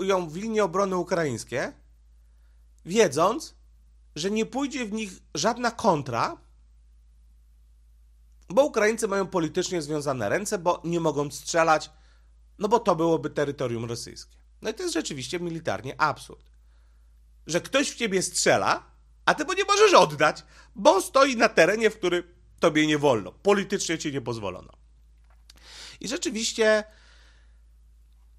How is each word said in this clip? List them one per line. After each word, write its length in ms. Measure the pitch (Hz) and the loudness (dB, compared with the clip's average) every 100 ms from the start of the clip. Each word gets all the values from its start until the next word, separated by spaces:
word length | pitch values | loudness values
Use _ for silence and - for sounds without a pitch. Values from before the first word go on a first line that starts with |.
ją 280 | 196 185 165 | 0 0 -2
w 60 | 165 | -6
linie 280 | 226 214 | -4 0
obrony 340 | 196 185 196 185 | 0 0 0 -2
ukraińskie, 760 | 175 180 151 110 - 120 214 - _ _ _ _ _ _ _ _ _ _ 160 | -2 -2 -2 -4 -6 -6 -6 -10 _ _ _ _ _ _ _ _ _ _ -2
wiedząc, 720 | 220 185 135 185 320 - - _ _ _ _ _ 147 | 2 2 4 2 0 -8 -18 _ _ _ _ _ -8
że 160 | 190 | -4
nie 140 | 220 220 | -2 -2
pójdzie 400 | 254 285 262 220 | -4 -4 -4 -6
w 60 | |
nich 200 | 220 208 185 _ 151 | -6 -8 -12 _ -4
żadna 360 | 190 233 240 | -2 -2 -4
kontra, 680 | 233 220 151 131 113 180 339 _ _ _ _ _ _ _ _ _ _ _ _ _ _ _ _ _ _ _ - - | 0 0 0 -2 -2 -4 -6 _ _ _ _ _ _ _ _ _ _ _ _ _ _ _ _ _ _ _ -20 0
bo 160 | 202 294 | 2 2
Ukraińcy 420 | 233 208 226 214 | 2 2 0 -2
mają 200 | 196 185 | -2 -2
politycznie 540 | 185 156 180 175 180 | -2 -2 -2 -2 -4
związane 480 | 143 151 143 127 101 | -4 -4 -4 -2 -2
ręce, 280 | 156 208 208 | -2 -2 -2
bo 240 | 170 - | -2 -2
nie 160 | 160 170 | -2 -2
mogą 320 | 156 139 147 | 0 -2 -4
strzelać, 600 | - - 170 160 156 - - _ _ _ _ _ - | -8 -2 2 4 2 0 -18 _ _ _ _ _ -8
no 80 | 202 | 0
bo 120 | 226 | 2
to 160 | 214 165 | 2 2
byłoby 340 | 165 160 143 | 2 0 -2
terytorium 560 | - 143 135 127 117 117 | -4 -4 -4 -4 -4 -6
rosyjskie. 520 | 120 - - - _ _ _ | -8 -12 -18 -20 _ _ _
No 80 | - | -10
i 40 | |
to 100 | - | -6
jest 100 | 359 | -4
rzeczywiście 460 | 330 - 139 127 175 | -4 -6 -8 -8 -8
militarnie 640 | 175 165 - 95 123 - | -6 -6 -6 -6 -8 -2
absurd. 440 | 151 - - - - - _ _ _ _ _ _ _ _ - | -2 -2 -12 -20 -20 -20 _ _ _ _ _ _ _ _ -6
Że 140 | 165 | -4
ktoś 280 | 170 269 285 | 0 0 -2
w 60 | - | -4
ciebie 260 | 226 185 | -4 -2
strzela, 600 | - - 185 117 101 185 - _ _ _ - | -2 0 2 2 2 -2 -6 _ _ _ 0
a 80 | |
ty 120 | - 302 | 0 -2
mu 80 | |
nie 120 | 381 392 | -2 0
możesz 280 | 403 427 | 4 8
oddać, 500 | 262 165 147 151 - - - - - | 8 6 4 0 0 -10 -20 -20 2
bo 200 | 247 381 | 4 4
on 60 | |
stoi 340 | - 269 277 226 | 2 4 4 4
na 140 | 226 | 2
terenie, 400 | - 165 220 214 | 6 4 4 0
w 80 | - | 0
którym 260 | 180 175 - _ _ - | -2 -2 -4 _ _ 0
tobie 280 | 170 151 156 | 2 2 2
nie 100 | 151 | 2
wolno. 340 | 143 113 87 | 2 2 -2
Politycznie 680 | - 202 202 196 196 - 160 | -2 2 2 0 -4 -4 -4
ci 140 | 160 | -6
nie 100 | 135 | -6
pozwolono. 520 | 123 113 98 90 - - _ _ _ _ _ _ - - - - - - | -6 -6 -8 -10 -14 -20 _ _ _ _ _ _ -20 -20 -20 -20 -20 -14
I 80 | 202 | -10
rzeczywiście 760 | 330 330 220 226 - 214 214 214 - - - - _ _ _ _ _ _ _ _ _ _ | -6 -6 -4 -4 0 2 2 -2 -14 -20 -20 -20 _ _ _ _ _ _ _ _ _ _